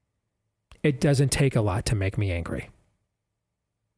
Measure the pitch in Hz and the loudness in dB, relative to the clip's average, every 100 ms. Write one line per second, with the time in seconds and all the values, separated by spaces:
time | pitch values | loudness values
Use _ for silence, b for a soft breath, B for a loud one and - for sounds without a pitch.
0 | _ _ _ _ _ _ _ - 156 127 | _ _ _ _ _ _ _ -4 -2 0
1 | 156 139 139 - 139 127 104 92 - 107 | 2 2 2 2 2 2 0 -2 -2 -2
2 | 95 - 98 85 82 73 - - _ _ | -2 -2 -2 -2 -6 -8 -10 -18 _ _
3 | _ _ _ _ _ _ _ _ _ | _ _ _ _ _ _ _ _ _